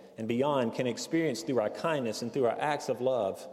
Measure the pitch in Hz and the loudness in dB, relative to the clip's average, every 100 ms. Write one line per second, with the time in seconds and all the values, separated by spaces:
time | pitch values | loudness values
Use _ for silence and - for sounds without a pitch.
0 | - - 113 117 139 139 117 - 127 113 | -16 -6 -2 2 2 4 2 0 -2 -2
1 | - 165 160 113 - 123 104 - 170 151 | -2 0 2 0 0 0 0 0 -2 0
2 | 117 104 120 139 120 - 143 147 - 117 | -2 -4 -4 2 2 2 0 -2 -2 0
3 | 127 127 95 90 - | 0 2 0 -2 -8